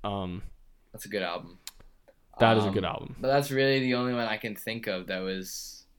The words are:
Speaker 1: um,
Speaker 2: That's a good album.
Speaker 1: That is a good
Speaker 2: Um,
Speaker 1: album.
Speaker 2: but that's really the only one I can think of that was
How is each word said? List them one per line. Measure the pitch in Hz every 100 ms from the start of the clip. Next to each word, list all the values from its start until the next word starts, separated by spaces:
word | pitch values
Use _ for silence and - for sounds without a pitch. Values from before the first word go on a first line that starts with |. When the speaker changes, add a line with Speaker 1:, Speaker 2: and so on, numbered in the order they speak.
Speaker 1:
um, | 104 101 92 90 - - - - _
Speaker 2:
That's | - 101
a |
good | 101
album. | 87 87 85 92 - - - _ - _ _ -
Speaker 1:
That | 113 113
is | 104
a |
good | 101
Speaker 2:
Um, | 90
Speaker 1:
album. | - - -
Speaker 2:
but | 127
that's | 143 139
really | 135 135 135
the | 127 123
only | 123
one | 120 113
I | 107
can | 113 104
think | - 113 113
of | 92 90
that | 95
was | 95 95 92 - - - _